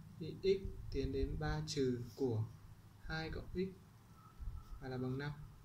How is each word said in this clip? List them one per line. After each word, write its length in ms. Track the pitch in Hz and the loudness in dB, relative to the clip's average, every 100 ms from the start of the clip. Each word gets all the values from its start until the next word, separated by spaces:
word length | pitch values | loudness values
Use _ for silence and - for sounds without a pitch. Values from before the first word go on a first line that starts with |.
| - - | -8 -8
khi 160 | 160 - | -6 2
x 500 | 190 196 - - - | 6 6 4 -4 -2
tiến 200 | 139 135 | 2 2
đến 240 | 139 139 151 | 4 2 2
ba 240 | 151 151 156 | 2 2 2
trừ 360 | 147 127 120 120 - | 4 4 4 0 0
của 320 | 131 110 110 - - - - - | 4 4 2 -4 -14 -16 -16 -10
hai 280 | - 160 160 | -4 -2 -2
cộng 180 | - - | -4 -2
x 40 | 180 185 - - - - - - - - - - - | 0 0 -2 -14 -18 -20 -20 -18 -8 -4 -4 -6 -8
và 80 | 131 | -4
là 100 | 127 | 0
bằng 200 | 127 131 | 0 0
năm. 140 | 147 - - - | 0 -4 -8 -14